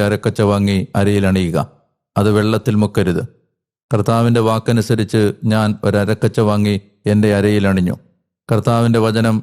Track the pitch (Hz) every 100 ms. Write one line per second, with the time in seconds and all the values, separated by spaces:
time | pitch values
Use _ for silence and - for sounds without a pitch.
0 | 101 104 113 101 104 101 101 98 - -
1 | 101 101 98 95 90 80 - _ _ _
2 | _ - 101 104 107 110 - 104 104 104
3 | 92 85 117 _ _ _ _ _ - 110
4 | 101 117 117 117 110 110 - 117 107 113
5 | 104 113 104 - 110 110 107 104 104 101
6 | 101 110 113 98 107 104 104 98 - _
7 | - 104 107 101 101 104 98 95 87 -
8 | _ _ _ _ - 110 104 117 117 113
9 | 110 110 113 110